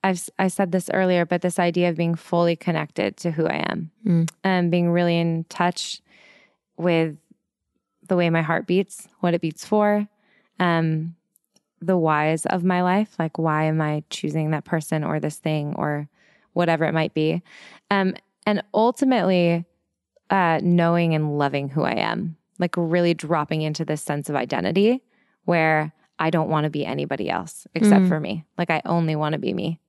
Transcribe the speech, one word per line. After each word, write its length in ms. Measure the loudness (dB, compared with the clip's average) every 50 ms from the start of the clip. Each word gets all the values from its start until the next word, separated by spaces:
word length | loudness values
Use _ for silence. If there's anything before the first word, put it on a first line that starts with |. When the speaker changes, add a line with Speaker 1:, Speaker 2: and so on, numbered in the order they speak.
| 0
Speaker 1:
I've, 120 | 0 -2
s-, 140 | -2 -6 -12 _ -2
I 100 | -2 -2
said 240 | 0 -2 -2 0 0
this 180 | -4 -2 0 0
earlier, 320 | 0 2 2 2 2 2
but 180 | 0 -2 -2 -2
this 160 | -2 0 0
idea 280 | 0 0 2 2 0 0
of 80 | 0
being 200 | 0 0 0 -2
fully 400 | -2 -4 -2 0 2 2 2 0
connected 600 | 0 -2 -2 -2 -2 -2 -6 _ -4 -4 -4 -4 -4
to 120 | -6 -4
who 160 | -2 0 -2
I 180 | -2 0 -2 -2 -4
am, 200 | -4 -4 -6 -10 _ _ -2
Speaker 2:
Mm. 240 | 0 2 2 0 -2 -6 _ -2
Speaker 1:
um, 260 | 0 0 2 2 2
being 220 | 2 2 2 2
really 260 | 2 2 2 2 2
in 280 | 2 0 0 -2 -4 -6 _
touch 520 | -4 -2 -2 -2 -2 -4 -10 -10 -12 -14 _ _ _ _ _ -20 _ _ _ _ _ _ _ _ _
with 400 | -4 0 2 2 2 0 0 -4 -10 _ _ -20 _ _ _ _ _ _ _ _ _ _ _ _ _ _ _
the 80 | 0
way 120 | 2 2 2
my 120 | 2 2 0
heart 240 | 0 -2 -2 0
beats, 400 | 0 0 0 0 _ -8 -20 -20 _ _ _
what 120 | 0 0 0
it 80 | 0
beats 240 | -2 -4 -6 -6 -6
for, 440 | 0 2 2 4 4 2 0 -2 -4 _ _ _ _ _ _ _ _ _ -2
um, 560 | 0 2 2 2 2 0 0 -2 -4 -6 -10 _ _ _ _ _ _ _ _ _ _ _ _ _
the 160 | -2 0 0
whys 500 | 2 2 2 2 2 2 0 0 0 -2
of 180 | -2 -2 0 0
my 180 | 0 2 2 2
life, 320 | 2 2 2 0 -2 _ -6
like, 200 | -6 -4 _ -2
why 260 | -2 0 0 0 0
am 160 | 0 0 0
I 220 | 0 -2 -2 -4 -6 _
choosing 400 | -12 -8 -8 -4 -4 -2 -2 -2
that 140 | -2 -4 -4
person 400 | -4 -4 -4 -2 -2 -4 -4 -2
or 160 | -2 -4 -2
this 160 | -4 -4 -6
thing 380 | -4 _ -2 -2 -2 -2 -4 -6
or 320 | -4 -4 -4 -4 -4 -6 -10 _ _ _ _ _ _ _ _ _
whatever 320 | -2 0 2 2 0 0
it 80 | 0 0
might 200 | 0 -2 -2 _
be, 260 | 0 0 0 0 -2 -4 -10 -20 -20 -20 -20 -20 -20 _ _
um, 240 | 0 0 2 0 -2 -4 _ _ _ _ _
and 180 | -2 -2 -2 -2 _ 0
ultimately, 920 | 2 2 2 2 2 2 2 2 2 2 2 2 4 4 2 2 0 -2 _ _ _ _ _ _ _ _ _ _ _ _ _
uh, 280 | 0 2 4 4 2 2 2
knowing 520 | 2 4 4 4 4 4 2 2 2 2
and 240 | 0 0 -2 0 0
loving 300 | 0 0 0 -2 -4 -2
who 140 | -2 -2 -2
I 100 | 0 0
am, 440 | -2 -2 -2 -4 -4 -6 -8 -10 _ _ _ _ _
like, 160 | -4 -2 -2
really 380 | -2 -2 0 2 2 2 2 0
dropping 480 | 0 -2 -2 -2 -2 0 -2 -2 -2 -2
into 220 | -2 -2 -4 -4
this 180 | -4 -4 -6 -4
sense 260 | -4 -6 -4 -4 -4
of 60 | -2
identity 680 | -4 -2 -2 -2 -2 -2 0 2 4 4 4 2 0 _ _ _ _ _ _ _ _ _
where 480 | 0 0 2 4 2 2 2 0 -2 -8 _ _ _ _ _
I 120 | -2 0
don't 180 | 0 0 0 0
wanna 220 | 0 0 0 0
be 140 | -2 -4 -4
anybody 460 | -4 -4 -6 -4 -4 -4 -6 -4 -4
else 360 | -4 -6 -6 -8 -16 -20 -20 -10 _
except 300 | 2 6 6 6 6 6
Speaker 2:
Mm. 40 | 4
Speaker 1:
for 120 | 2 0
me. 240 | -2 -6 -8 -10 -10 _ _ -6
Like, 120 | -2 -2
I 120 | -2 -4 -2
only 300 | -2 0 0 0 0 -2
wanna 220 | -2 -2 -2 -4 -2
be 160 | -4 -4 -4
me. 240 | -2 -4 -4 -6 -8 _